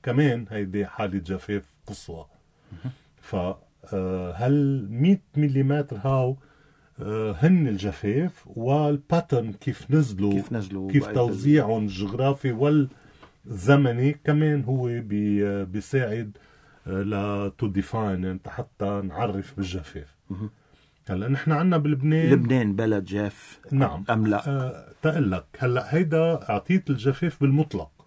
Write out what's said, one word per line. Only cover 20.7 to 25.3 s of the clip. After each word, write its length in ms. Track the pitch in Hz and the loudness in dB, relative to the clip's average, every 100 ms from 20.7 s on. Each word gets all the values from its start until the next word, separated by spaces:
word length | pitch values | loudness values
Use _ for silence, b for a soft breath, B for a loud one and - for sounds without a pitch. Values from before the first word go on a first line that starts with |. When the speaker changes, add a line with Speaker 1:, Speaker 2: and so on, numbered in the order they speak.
| b b b - | b b b -8
Speaker 1:
هلا 200 | 95 113 | -6 -2
نحن 240 | 135 156 | -2 0
عنا 240 | 151 180 165 | 2 2 2
بلبنان 540 | 147 139 147 156 160 | 0 0 2 2 4
Speaker 2:
لبنان 460 | 131 120 131 107 98 | 4 4 2 2 0
بلد 280 | 110 104 | 0 0
جاف 560 | 92 101 104 - - - - | -2 -4 -4 -6 -20 -20 -2
Speaker 1:
نعم. 320 | 135 113 90 101 | 0 0 -2 -2
Speaker 2:
أم 160 | 117 107 | 2 2
لا؟ 220 | 101 143 | 0 -2
Speaker 1:
آه، 440 | 139 127 - - - | -4 -4 -8 -18 -4
تقلك. 420 | 156 156 110 | -2 0 0